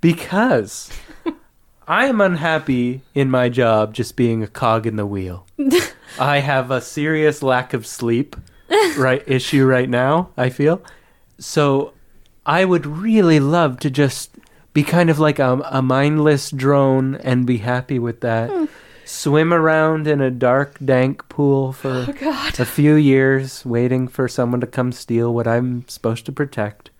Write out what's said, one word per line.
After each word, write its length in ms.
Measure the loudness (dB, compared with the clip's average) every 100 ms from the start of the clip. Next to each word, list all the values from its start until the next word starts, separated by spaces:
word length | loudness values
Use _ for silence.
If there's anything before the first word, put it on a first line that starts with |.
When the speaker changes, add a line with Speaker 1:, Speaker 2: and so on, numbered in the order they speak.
Speaker 1:
because 880 | 2 0 -4 -2 2 0 -2 -10 -14 -16 -16 -10 -10 -10
<laughs> 480 | _ _ _ _ -4
I 200 | -2 0
am 120 | 2
unhappy 800 | 2 2 0 -2 0 0 0 -4 -6 -2
in 160 | 2
my 160 | 2 2
job 460 | 2 2 4 0
just 240 | -2 -8 0
being 260 | 0 0
a 40 | -6
cog 380 | -4 0 0 -2
in 120 | -6
the 80 | -6
wheel. 420 | -6 -8 -12 -16 -4 0 0
Speaker 2:
<laughs> 360 | -2 -12 -20 -4
Speaker 1:
I 200 | 0 0
have 300 | 0 -2 0
a 120 | -4
serious 600 | -4 -6 -2 2 2 2
lack 320 | 0 0 0
of 140 | -6 -8
sleep 480 | -6 -2 -2 -2 -8 -20 -20 _
Speaker 2:
<laughs> 300 | 2 2 2
Speaker 1:
right 260 | 0 0 0
issue 400 | -2 0 2 4
right 240 | 2 2
now, 400 | 0 2 0 -2 -4
I 140 | -4
feel. 320 | 0 0 0 -6 -20 _ _ _ _
So 540 | -6 0 2 0 -2 -10 _ -20 -20 _ -2
I 200 | 0 2
would 200 | 0 -2
really 540 | -8 0 4 6 4
love 400 | 4 2 2 0
to 80 | -4
just 420 | 0 0 0 -14 -18 _ _ _
be 100 | -2
kind 260 | 0 2 2
of 100 | 4
like 200 | 2 2
a, 220 | 0 0 -2
a 120 | -2
mindless 680 | 0 2 2 2 2 2 -2
drone 640 | -4 2 4 4 2 0 -4
and 300 | -2 0 0
be 120 | -2
happy 400 | -2 -4 -2 -4
with 220 | -4 -4
that. 280 | -2 -2 -2
Speaker 2:
Hmm. 160 | -4 -4 -8 -20 -20 -18
Speaker 1:
Swim 480 | -8 0 2 2
around 540 | 2 2 2 2 0 -2
in 140 | 0
a 100 | 0
dark, 460 | 0 0 2 0 -6
dank 440 | 0 2 2 -2 -12
pool 460 | -2 0 2 -2
for 320 | -6 -6 -4 -6
Speaker 3:
Oh, 60 |
God. 440 | -6 -6 -6 -6 -4
Speaker 1:
a 80 | -4
few 300 | 2 4 6
years, 680 | 6 4 4 2 -2 -10 -4
waiting 420 | -2 0 0 -4
for 220 | -4 -4
someone 320 | -2 -2 -2
to 60 | -4
come 260 | -4 -4
steal 400 | -6 -4 -2 0
what 120 | -2 0
I'm 400 | 0 -2 -6 -10
supposed 360 | -6 -4 -4 -8
to 40 |
protect. 580 | -8 -6 -4 -8 -8 -20 _